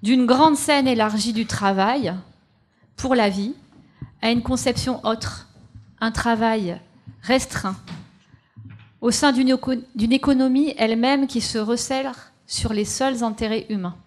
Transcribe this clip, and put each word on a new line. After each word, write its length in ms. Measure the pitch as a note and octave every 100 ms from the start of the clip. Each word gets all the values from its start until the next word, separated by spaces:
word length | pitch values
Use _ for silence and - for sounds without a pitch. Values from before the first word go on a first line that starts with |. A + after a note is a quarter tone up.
d'une 240 | G3+ B3+ B3
grande 300 | B3+ D#4 D4
scène 320 | - C#4+ C4
élargie 440 | A#3+ G#3+ G#3 G#3+
du 140 | A3 A3+
travail 680 | - G3+ F#3+ G3 C4+ G#3 F#3 - _ _ _ _ _ _ -
pour 180 | C4+
la 160 | B3+ G#3
vie, 240 | F#3+ G3+ D4+ - - - _ - -
à 80 | A3
une 100 | A#3+
conception 640 | A#3+ B3+ - A#3+ - B3+ -
autre, 420 | A3 - - - - - - - _
un 100 | A3+
travail 720 | A3 A#3 A3+ A3+ A3 F#3 F3 - _ - -
restreint, 540 | - B3+ B3 - G3 F#3+ - - - _ _ - _ - - - - _
au 120 | A#3
sein 200 | - D4
d'une 180 | B3+ C4
éco-, 340 | B3+ C4 B3+ -
d'une 200 | - A3
économie 600 | C4 C#4 C4+ C4 C4 D4 -
elle-même 480 | A3 A3+ A#3+ C#4 C4+
qui 120 | A#3+
se 200 | G#3+ A3+
resserre 720 | G#3+ A#3+ - C4 C4+ B3 - _ _
sur 260 | - -
les 120 | G#3+ G#3
seuls 380 | - C4 B3+
intérêts 440 | A#3 G#3+ A3+ A3 -
humains. 260 | G#3 F3+ F3